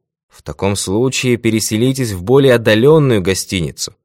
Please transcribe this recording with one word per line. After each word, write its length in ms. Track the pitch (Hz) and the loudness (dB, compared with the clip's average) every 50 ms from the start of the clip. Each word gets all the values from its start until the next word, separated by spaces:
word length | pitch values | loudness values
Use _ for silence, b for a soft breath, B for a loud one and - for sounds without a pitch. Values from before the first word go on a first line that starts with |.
| _ _ _ _ _ _ | _ _ _ _ _ _
«В 140 | _ - | _ -20
таком 340 | _ - 76 - 95 101 101 | _ -16 -8 -4 -4 -4 -2
случае 600 | - - 95 98 113 131 131 - - - 123 120 | -4 -4 -4 -2 0 -2 -2 -2 -2 -2 -2 -2
переселитесь 760 | 107 - 113 110 107 - - 107 107 123 131 131 135 127 110 | 0 0 -2 -2 -2 -2 -4 -2 -2 0 -2 -2 -2 -6 -6
в 100 | 98 87 | -6 -6
более 320 | 87 117 131 143 139 131 120 | -2 2 2 4 4 4 2
отдаленную 680 | 117 107 117 107 110 123 147 160 160 143 131 117 101 | 2 2 2 2 4 4 4 4 4 4 2 0 0
гостиницу 720 | 85 95 92 - - - 98 92 78 67 - - - - - _ | 0 0 -2 -2 -4 -6 -6 -4 -4 -6 -8 -10 -12 -12 -14 _